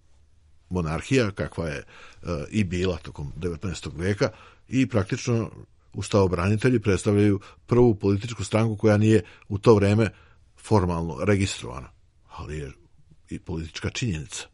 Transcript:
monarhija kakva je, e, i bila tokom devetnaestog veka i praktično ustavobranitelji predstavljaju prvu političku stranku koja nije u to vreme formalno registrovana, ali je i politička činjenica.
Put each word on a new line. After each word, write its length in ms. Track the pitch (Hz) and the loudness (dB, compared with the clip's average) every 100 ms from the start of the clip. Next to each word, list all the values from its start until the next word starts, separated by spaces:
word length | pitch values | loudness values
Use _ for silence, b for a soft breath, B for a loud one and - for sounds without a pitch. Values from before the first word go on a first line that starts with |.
| _ _ _ _ _ - - | _ _ _ _ _ -20 -8
monarhija 640 | 90 78 78 - 131 104 | -4 -4 -6 -2 0 0
kakva 360 | - 73 - 80 | -4 -8 -6 -8
je, 100 | 71 | -8
e, 80 | - B B B - 78 71 | -14 B B B -8 -8 -4
i 140 | 107 | -4
bila 340 | 92 90 92 85 | -2 -2 -2 -4
tokom 360 | - - 71 76 | -10 -12 -12 -8
devetnaestog 640 | 87 82 95 80 76 69 | -8 -6 -8 -10 -10 -6
veka 320 | 92 107 127 b b b - | -4 0 -2 b b b -4
i 200 | 123 127 | -2 0
praktično 640 | 107 95 131 - 117 92 - - _ _ | 0 -2 -4 -2 -2 -4 -10 -20 _ _
ustavobranitelji 840 | 110 104 104 92 85 95 107 127 120 | -12 0 2 4 2 0 2 2 2
predstavljaju 600 | 104 90 107 101 104 95 B B - | 2 0 2 4 4 2 B B 0
prvu 300 | 120 123 101 | 4 4 4
političku 480 | 101 101 113 - | 0 0 -4 -8
stranku 320 | 98 110 113 104 | -2 0 0 2
koja 220 | 110 104 | 4 4
nije 240 | 110 107 B B - | 6 4 B B -8
u 80 | 101 | 2
to 180 | 123 104 | 6 6
vreme 340 | 98 107 101 b b b _ _ | 6 4 0 b b b _ _
formalno 560 | - 107 87 82 82 67 95 | 0 2 2 -2 -6 -2 2
registrovana, 640 | 98 98 - 58 65 - _ _ _ _ | 2 0 -4 -12 -14 -16 _ _ _ _
ali 280 | - 76 78 | -16 -12 -10
je 140 | 69 - _ _ _ - - | -12 -16 _ _ _ -20 -14
i 100 | 82 | -12
politička 500 | - 82 82 - 101 | -8 -8 -8 -8 -8
činjenica. 580 | - 120 78 67 - - | -4 -4 -4 -8 -12 -14